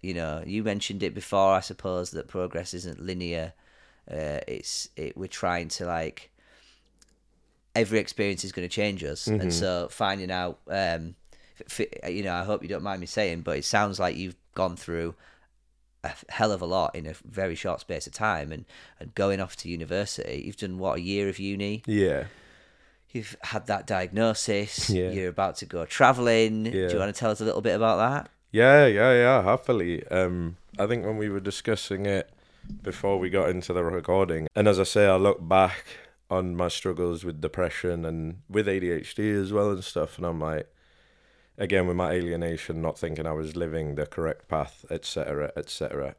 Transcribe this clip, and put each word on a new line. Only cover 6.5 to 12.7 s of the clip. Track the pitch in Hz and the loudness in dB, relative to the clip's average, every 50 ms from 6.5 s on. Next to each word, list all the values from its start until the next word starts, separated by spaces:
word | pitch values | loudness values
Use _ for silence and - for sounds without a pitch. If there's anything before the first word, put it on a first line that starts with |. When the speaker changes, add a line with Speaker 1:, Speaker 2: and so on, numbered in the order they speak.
| _ _ _ _ _ _ _ _ _ _ _ _ _ _ _ _ _ _ _ _ _ _ _ _ - | _ _ _ _ _ _ _ _ _ _ _ _ _ _ _ _ _ _ _ _ _ _ _ _ 0
Speaker 1:
every | 117 113 101 110 110 | 0 2 2 2 0
experience | 98 - - - 104 101 98 85 - | 0 0 -2 -2 -2 -2 -2 -4 -6
is | 95 | -8
gonna | - 95 87 | -8 -8 -8
change | 90 - 113 104 104 98 92 80 | -6 -2 -2 -2 -2 -2 -4 -6
us. | 71 73 - - | -6 -6 -4 -2
Speaker 2:
Mm-hmm. | 110 107 107 | 0 0 2
Speaker 1:
And | 95 90 85 | 2 0 0
so | 82 87 92 90 87 87 - | 0 0 0 -2 -2 -4 -6
finding | - - 113 98 95 98 92 90 | -4 -2 -2 -2 -2 -2 -4 -4
out, | 92 90 90 87 78 _ - - | -4 -4 -4 -6 -8 _ -8 -6
um, | 95 98 98 85 85 82 82 85 87 _ _ - - - - - - - | -2 -2 0 0 -2 -2 -6 -8 -12 _ _ -20 -20 -20 -20 -20 -20 -20
f-, | - - - - 113 - - - - | -16 -10 -4 -4 -4 -4 -6 -10 -8
f-, | 87 | -6
you | 87 101 101 | -6 -4 -4
know, | 95 87 | -4 -2
I | 87 92 | -2 -2
hope | 101 107 - | -2 -4 -4
you | - | -4
don't | - | -6